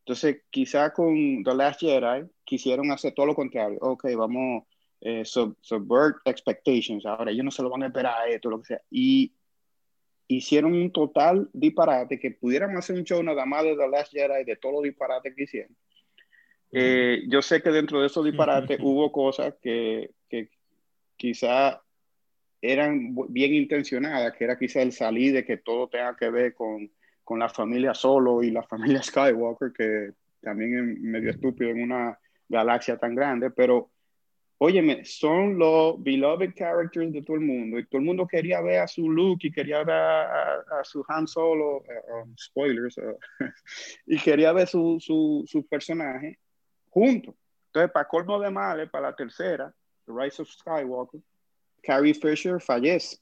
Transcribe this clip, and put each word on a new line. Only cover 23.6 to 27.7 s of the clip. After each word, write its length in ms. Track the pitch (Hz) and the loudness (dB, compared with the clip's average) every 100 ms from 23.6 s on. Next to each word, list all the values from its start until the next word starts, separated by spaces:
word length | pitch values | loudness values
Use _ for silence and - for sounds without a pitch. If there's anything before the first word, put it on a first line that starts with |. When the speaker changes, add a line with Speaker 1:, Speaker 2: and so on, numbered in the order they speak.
| 139 143 139 127 147 143 117 | 2 -2 -2 -4 -2 -2 -4
Speaker 1:
que 100 | - | -2
era 140 | 117 123 | -4 -2
quizá 240 | 127 143 | -2 0
el 100 | 131 | -2
salir 400 | 123 113 113 131 | 0 -2 2 2
de 140 | 135 123 | 2 -2
que 100 | 113 | -6
todo 320 | - 117 123 | -4 -4 -2
tenga 260 | 123 123 | -4 -4
que 140 | 120 117 | -4 -2
ver 260 | 120 123 | 0 0
con, 360 | - 113 110 104 _ _ _ | -2 -8 -6 -12 _ _ _
con 140 | - 117 | -8 -4
la 100 | 117 | -4
familia 460 | - 107 | -4 -4